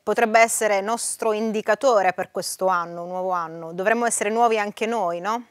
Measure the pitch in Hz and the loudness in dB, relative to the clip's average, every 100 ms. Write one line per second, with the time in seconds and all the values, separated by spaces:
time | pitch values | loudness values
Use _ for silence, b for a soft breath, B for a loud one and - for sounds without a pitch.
0 | - 208 226 226 226 - 220 196 196 233 | -4 0 4 6 4 4 0 0 0 -4
1 | - - 226 214 220 214 208 214 277 220 | -4 -4 -2 0 -2 -2 0 2 4 4
2 | 185 175 180 - 175 - 185 180 170 170 | 4 0 -6 -6 -8 -2 0 0 -2 -8
3 | 175 185 185 180 160 165 165 170 190 226 | -8 -6 -2 -2 -4 -8 -12 -4 0 2
4 | 233 - 208 226 233 220 208 - 220 233 | 0 0 -2 2 2 2 -2 -4 -4 -2
5 | 180 170 185 233 240 | -2 -4 -4 -6 -6